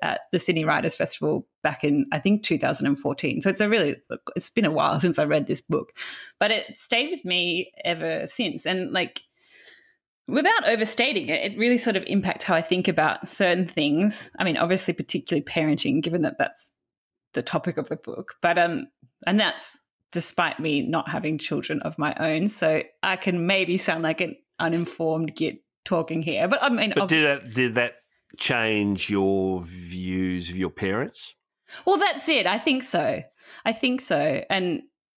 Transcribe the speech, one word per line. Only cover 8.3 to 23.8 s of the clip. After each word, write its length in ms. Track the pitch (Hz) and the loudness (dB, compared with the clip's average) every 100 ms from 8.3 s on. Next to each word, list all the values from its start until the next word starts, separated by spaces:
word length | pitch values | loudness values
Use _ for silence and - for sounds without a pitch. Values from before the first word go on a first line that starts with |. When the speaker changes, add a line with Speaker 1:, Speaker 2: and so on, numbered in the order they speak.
| - 196 160 - | -4 -4 -4 -2
Speaker 1:
And, 260 | 185 185 | -2 -2
like, 300 | 185 170 - - _ _ - - - _ _ _ _ - | -2 -2 -6 -16 _ _ -20 -20 -20 _ _ _ _ -4
without 400 | 277 349 453 - | 2 4 4 4
overstating 600 | 233 220 - 254 214 135 | 2 2 2 0 0 0
it, 220 | 156 202 | -2 -2
it 80 | 208 | 0
really 180 | 233 247 | 2 4
sort 200 | 233 190 | 2 -2
of 60 | - | 0
impacted 400 | 196 190 - - | 0 0 -2 0
how 80 | 165 | 0
I 80 | |
think 240 | 165 180 185 | 2 2 2
about 420 | 156 156 - - | 4 2 2 -2
certain 380 | - 185 175 175 | 2 4 4 0
things. 640 | - 147 151 208 208 - - | 0 2 4 2 0 -4 -2
I 40 | |
mean, 140 | 185 151 | 0 2
obviously, 380 | 170 185 - 160 | 2 2 0 -2
particularly 480 | - 156 - 151 | -4 -6 0 -2
parenting, 580 | - 170 156 156 - 139 | 0 0 2 2 2 0
given 220 | 160 170 | 2 0
that 160 | 156 - | 0 0
that's 320 | - - - - _ _ _ _ _ | -4 -4 -12 -14 _ _ _ _ _
the 100 | 135 | -6
topic 340 | - 165 175 160 | -4 -4 -2 -4
of 120 | - | -6
the 80 | 160 | -8
book. 400 | - - - - | -10 -12 -14 -2
But, 160 | 175 175 | 2 4
um, 300 | 170 160 - _ - _ 170 | 2 0 -8 _ -20 _ 0
and 120 | 202 | 2
that's 380 | 185 - - - _ _ - | 2 -2 -8 -10 _ _ -8
despite 480 | 175 165 - 165 - | -2 0 0 0 0
me 220 | 156 143 | -2 0
not 280 | 123 165 - | 0 -2 -2
having 280 | 151 156 156 | -4 -2 -4
children 420 | - 147 151 156 | -2 -4 -2 -4
of 180 | 156 160 | -4 -4
my 160 | 147 - | -4 -2
own. 280 | 160 160 202 | -2 0 0
So 340 | - 160 156 - _ | 0 2 0 -2 _
I 140 | 185 185 | -4 -2
can 280 | 196 175 175 | 0 0 2
maybe 320 | 196 180 | 2 2
sound 260 | 185 | 0